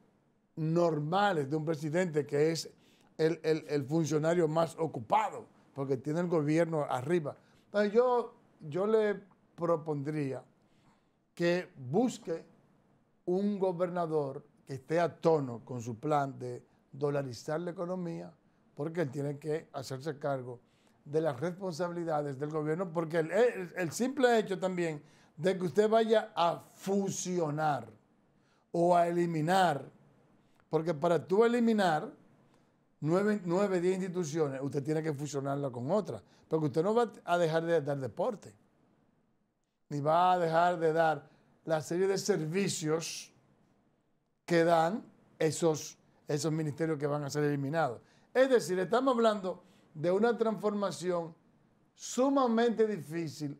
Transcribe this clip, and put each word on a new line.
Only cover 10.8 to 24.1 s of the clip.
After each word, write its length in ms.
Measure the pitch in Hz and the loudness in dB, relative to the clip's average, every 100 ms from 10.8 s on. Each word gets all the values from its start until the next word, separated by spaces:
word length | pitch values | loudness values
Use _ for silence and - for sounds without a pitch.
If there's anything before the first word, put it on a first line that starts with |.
| _ _ _ _ _ | _ _ _ _ _
que 360 | - 170 180 165 - | -2 0 0 -4 -12
busque 680 | 127 180 254 - - 165 - _ _ _ _ _ _ _ - | -2 0 0 -2 -8 -8 -10 _ _ _ _ _ _ _ -2
un 320 | 185 208 196 | 0 0 0
gobernador 880 | 190 170 180 175 165 156 139 143 - _ - | 0 0 -2 -2 0 0 -2 -6 -14 _ -14
que 80 | 131 | -12
esté 240 | - 165 | -2 0
a 180 | 170 - | 0 2
tono 420 | 170 156 131 113 - | 4 4 2 -8 -10
con 160 | 123 | -10
su 180 | 117 113 | -8 -6
plan 380 | 151 147 139 123 | 0 0 0 -6
de 260 | 123 123 - _ _ | -10 -10 -16 _ _
dolarizar 680 | 135 143 143 135 113 - 156 | -6 -2 -2 -4 -8 -6 -6
la 100 | 175 | -6
economía, 600 | 175 175 185 170 170 175 - _ _ _ - | -8 -6 -6 -6 -8 -12 -18 _ _ _ -10
porque 260 | 165 165 | -6 -4
él 80 | 147 | -4
tiene 280 | 143 143 143 | -4 -6 -6
que 320 | 156 156 - | -4 -6 -6
hacerse 440 | 139 123 131 156 139 | -12 -10 -8 -8 -6
cargo 400 | 147 135 123 120 _ _ _ _ 147 | -4 -4 -6 -14 _ _ _ _ -4
de 160 | 156 | -2
las 180 | 160 123 | 0 -2
responsabilidades 1000 | 170 180 190 151 175 170 165 151 147 131 | -6 -6 -8 -4 -4 -4 -4 -2 -4 -6
del 120 | 151 | -6
gobierno, 420 | 156 151 160 190 | -4 -2 -2 -4
porque 280 | 165 160 170 | -4 -2 0
el, 120 | 160 | 0
el, 420 | 190 247 196 175 - | 2 2 0 -8 -4
el 160 | 170 | -4
simple 460 | - 254 | -2 -2